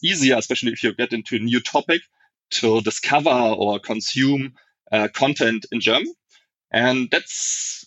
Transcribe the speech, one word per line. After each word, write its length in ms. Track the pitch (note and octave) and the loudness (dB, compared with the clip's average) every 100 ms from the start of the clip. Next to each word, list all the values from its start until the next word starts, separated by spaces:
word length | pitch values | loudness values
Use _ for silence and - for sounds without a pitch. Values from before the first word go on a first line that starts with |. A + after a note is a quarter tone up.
easier, 320 | E3 F#3 C3 A#2+ | -2 2 4 2
especially 360 | - B2 A#2 | 0 -2 -2
if 120 | A#2 | -2
you 100 | A#2 | -2
get 180 | G2+ A#2+ | -2 -4
into 240 | A#2 - A#2 | -4 -4 -4
a 40 | |
new 200 | A#2 A#2+ | 0 0
topic, 420 | - D3 - E3+ - _ _ _ _ | 0 -2 0 -2 -2 _ _ _ _
to 300 | - A#2 A2+ | 0 2 2
discover 500 | G#2+ - - D3 D3+ | 2 -4 0 2 2
or 500 | B2 A2+ A2 G2+ G2+ | 2 2 2 0 -2
consume, 760 | - A2 - C3 C3+ C#3+ C3+ - _ _ _ | -4 -6 -4 0 2 2 -2 -12 _ _ _
uh, 160 | G#2+ G#2+ | 0 0
content 540 | - C#3 D3+ A2+ A2 - | 2 0 2 2 0 -4
in 80 | A#2 | -2
German. 340 | G#2+ B2+ D#4+ - _ _ _ _ _ | 0 0 -2 -10 _ _ _ _ _
And 340 | A2 B2 C3 B2 | 0 2 0 0
that's 760 | E3+ - - - - - - | -2 -4 -6 -6 -6 -8 -10